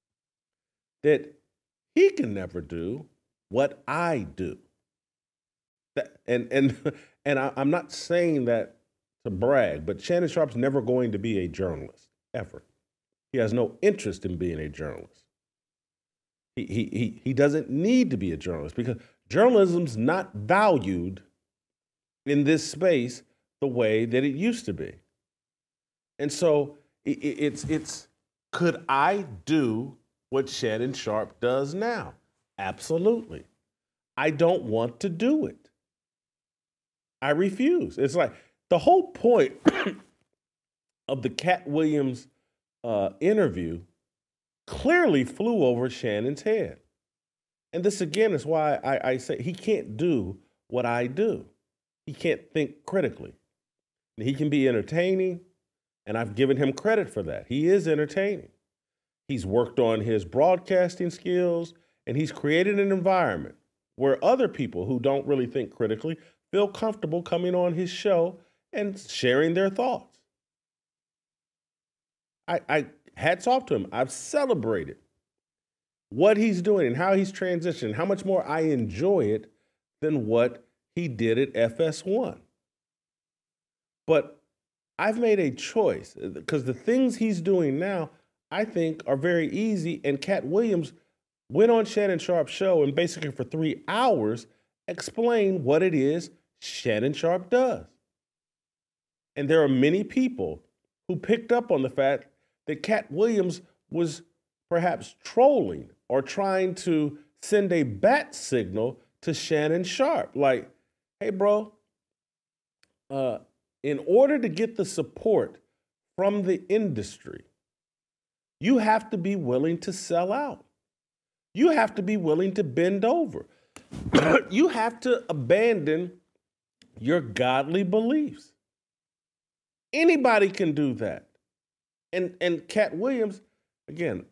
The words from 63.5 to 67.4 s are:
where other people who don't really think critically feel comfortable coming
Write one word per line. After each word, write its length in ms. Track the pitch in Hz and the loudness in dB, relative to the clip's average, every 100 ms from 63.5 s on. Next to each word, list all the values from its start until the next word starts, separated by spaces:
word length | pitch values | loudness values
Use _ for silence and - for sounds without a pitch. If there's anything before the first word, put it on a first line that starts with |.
| - _ _ _ - | -16 _ _ _ -2
where 260 | 139 131 | 0 2
other 220 | 185 262 240 | 4 2 2
people 400 | - 127 87 101 | -2 -6 -4 -4
who 140 | 123 | -2
don't 260 | 135 139 139 | 0 0 0
really 200 | 139 120 | -2 -2
think 280 | 135 107 | -4 -6
critically 420 | - 110 110 160 160 _ _ _ | -4 -4 -2 -6 -8 _ _ _
feel 160 | 190 202 | 0 0
comfortable 540 | 196 220 214 160 170 | -2 -6 -4 -4 -4
coming 320 | 175 170 | -2 -2